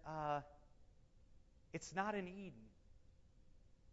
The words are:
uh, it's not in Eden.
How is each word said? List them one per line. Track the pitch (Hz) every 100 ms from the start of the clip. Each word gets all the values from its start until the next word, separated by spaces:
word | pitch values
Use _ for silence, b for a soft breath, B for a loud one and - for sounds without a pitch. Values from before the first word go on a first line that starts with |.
| 151
uh, | 156 151 147 139 - - - - - - - - - - - -
it's | 160 -
not | 170 208
in | 208 180
Eden. | 196 190 113 110 - - - - - - - - - - - -